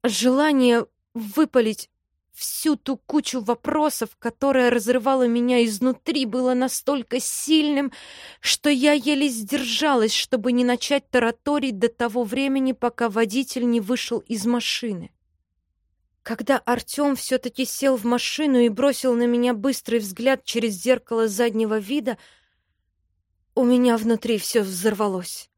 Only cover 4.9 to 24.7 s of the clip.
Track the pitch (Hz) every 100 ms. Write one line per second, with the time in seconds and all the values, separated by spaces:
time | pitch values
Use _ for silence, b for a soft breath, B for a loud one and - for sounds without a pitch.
4.9 | 254 233 269 247 240 240 247 233 208 254
5.9 | 254 - 302 247 240 254 254 254 - -
6.9 | 285 233 254 - - - 311 302 277 277
7.9 | B B B B B - - 294 277 294
8.9 | 294 240 285 285 226 202 285 247 226 302
9.9 | 262 220 - - 247 240 247 247 247 -
10.9 | 285 _ 254 226 233 - 294 269 202 226
11.9 | - 233 226 220 247 277 269 262 254 240
12.9 | - 233 208 226 233 262 254 240 233 196
13.9 | 247 - 233 - 226 208 240 - - 240
14.9 | 185 170 _ _ _ _ _ _ _ _
15.9 | _ _ _ - 226 220 269 - 240 -
16.9 | - 285 262 - 254 254 - 254 - 277
17.9 | 254 220 240 - - 302 254 240 202 277
18.9 | 254 262 240 240 240 247 226 262 254 -
19.9 | 233 202 185 247 262 - 233 233 190 226
20.9 | 254 _ 226 226 196 240 220 220 214 202
21.9 | 285 240 220 b b b b _ _ _
22.9 | _ _ _ _ _ _ - 240 247 247
23.9 | 226 220 226 233 220 - 233 196